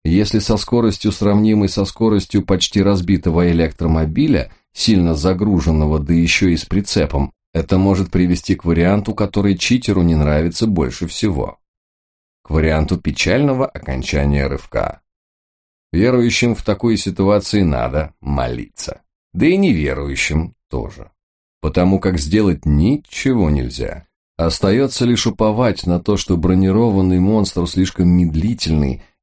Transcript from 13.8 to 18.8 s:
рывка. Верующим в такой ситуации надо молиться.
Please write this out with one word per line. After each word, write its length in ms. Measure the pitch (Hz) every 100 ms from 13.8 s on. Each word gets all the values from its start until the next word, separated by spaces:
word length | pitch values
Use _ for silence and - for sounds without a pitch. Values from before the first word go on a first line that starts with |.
| - 65 64 73 71 71 67
рывка. 560 | 65 - 57 50 - _ _ _ _ _ _ _ _ _
Верующим 640 | 80 113 127 120 117 120
в 80 | 110
такой 360 | - 101 117 107
ситуации 640 | - 87 98 104 - 107
надо 500 | 90 67 60 71 78 -
молиться. 800 | 69 69 62 62 50 -